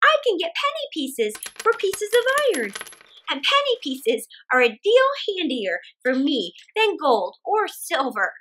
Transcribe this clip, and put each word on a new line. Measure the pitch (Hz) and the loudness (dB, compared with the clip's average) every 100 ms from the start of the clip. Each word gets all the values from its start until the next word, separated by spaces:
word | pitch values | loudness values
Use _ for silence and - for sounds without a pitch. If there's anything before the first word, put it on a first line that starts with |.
I | 254 622 554 | 6 4 2
can | 359 | -2
get | 339 - | -2 -4
penny | 554 605 554 | -4 -4 -8
pieces | 320 269 - 214 214 - - | -6 -8 -2 -4 -4 -16 -4
for | - | 0
pieces | 466 392 392 415 | 0 0 -4 0
of | 480 480 554 587 330 | 2 2 2 2 0
iron. | 214 196 - - - - - | -4 -8 -18 -20 -20 -20 -8
And | 277 | -4
penny | 277 554 571 494 | 0 2 2 -2
pieces | 294 262 226 240 - - _ | -2 -4 0 0 -2 -18 _
are | 254 | 4
a | 240 | 4
deal | 214 392 480 539 554 - | 2 4 6 4 0 -6
handier | 381 320 247 190 175 - _ | -4 -2 -2 -4 -6 -8 _
for | - | -4
me | 262 277 277 180 - - - | 0 0 0 -4 -10 -10 -2
than | 440 370 | 0 0
gold | 302 226 180 - | 2 2 0 -8
or | - 415 392 | -4 -2 -2
silver. | - - 320 269 214 185 - | -6 -6 -2 -2 -2 -4 -4